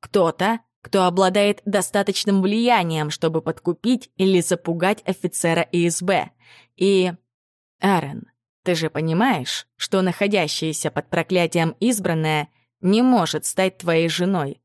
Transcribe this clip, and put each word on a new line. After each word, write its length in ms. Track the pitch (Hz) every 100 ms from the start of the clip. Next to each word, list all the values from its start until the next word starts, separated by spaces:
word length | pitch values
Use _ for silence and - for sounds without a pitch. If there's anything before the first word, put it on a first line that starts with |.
Кто-то, 600 | - 202 170 - 190 233 _ _
кто 240 | - 196
обладает 580 | 180 175 190 196 202 202
достаточным 760 | - 202 180 202 202 190 - 196
влиянием, 680 | 190 214 240 233 170 160 151
чтобы 300 | - 165 160
подкупить 720 | 160 160 - 165 226 254 - _
или 240 | 190 185
запугать 600 | 170 175 - 170 180 214 -
офицера 560 | 190 175 - 170 165
И 260 | 170 175 170
С 140 | -
Б. 280 | 180 185 - _ _ - _
И, 380 | _ 190 196 185 170 _ _ _ _ _ _
Арен, 480 | 196 185 143 - - _ _ _
ты 100 | -
же 160 | 170 160
понимаешь, 800 | - 160 160 254 185 160 - - _
что 260 | - 190
находящаяся 880 | 185 170 202 202 156 - 160 147 156
под 180 | 143 -
проклятием 680 | - 165 180 170 175 160 -
избранная 680 | 226 220 185 160 156 151 147 _ _ _
не 200 | 180 214
может 440 | 254 247 160 156
стать 340 | - - 190 -
твоей 300 | 170 165 165
женой. 520 | 160 180 190 139 -